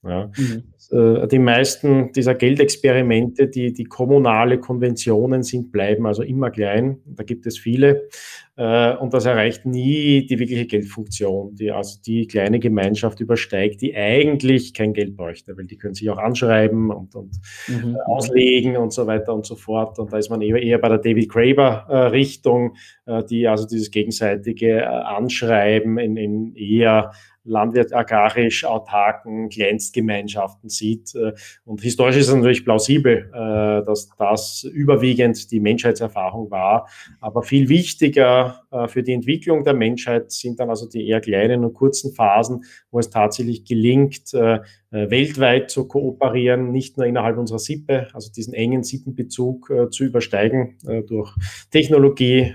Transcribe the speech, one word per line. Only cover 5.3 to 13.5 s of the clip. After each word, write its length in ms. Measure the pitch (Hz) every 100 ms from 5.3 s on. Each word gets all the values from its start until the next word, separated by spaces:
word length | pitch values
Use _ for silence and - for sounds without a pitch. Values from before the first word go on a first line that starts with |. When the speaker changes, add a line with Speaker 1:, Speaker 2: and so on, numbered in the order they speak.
| 131
Speaker 1:
sind, 300 | 123 123 120
bleiben 340 | 101 101 107 110
also 160 | 104
immer 280 | 127 131 123
klein. 500 | 107 101 104 131 139
Da 180 | - -
gibt 220 | 104 120
es 140 | 117 -
viele. 500 | 113 127 139 143 - - - - _ -
Äh, 400 | 113 117 117 127
und 160 | 127
das 140 | 127 117
erreicht 400 | 117 110 - 131
nie 580 | 127 127 151 147 139
die 140 | 135 120
wirkliche 260 | 123 120
Geldfunktion, 880 | 120 104 101 113 104 - 101 95 101
die 160 | 101 107
also 300 | 101 101 -
die 260 | - 113 113
kleine 340 | 107 98 117
Gemeinschaft 600 | 120 104 98 104 113 107
übersteigt, 640 | 113 117 -